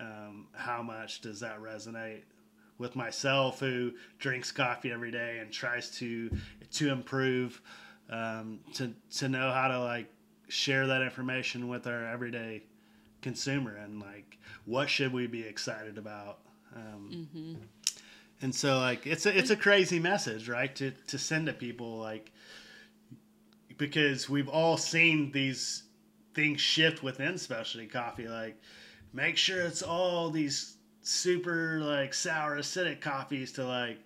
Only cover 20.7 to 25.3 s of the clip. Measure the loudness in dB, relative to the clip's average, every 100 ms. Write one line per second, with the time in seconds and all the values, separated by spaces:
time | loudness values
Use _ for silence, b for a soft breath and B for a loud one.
20.7 | -2 -4 -4 -8 -6 0 0 0 -2 -6
21.7 | -6 -6 -6 -6 -8 -12 -20 B B B
22.7 | B B B -20 -20 _ _ _ -20 -16
23.7 | -4 0 6 6 4 2 0 4 6 6
24.7 | 6 4 6 6 6 2